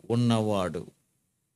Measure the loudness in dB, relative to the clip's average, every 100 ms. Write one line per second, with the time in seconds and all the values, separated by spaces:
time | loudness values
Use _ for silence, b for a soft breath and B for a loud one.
0 | -4 0 2 2 2 0 -2 -4 -10 -18
1 | _ _ _ _ _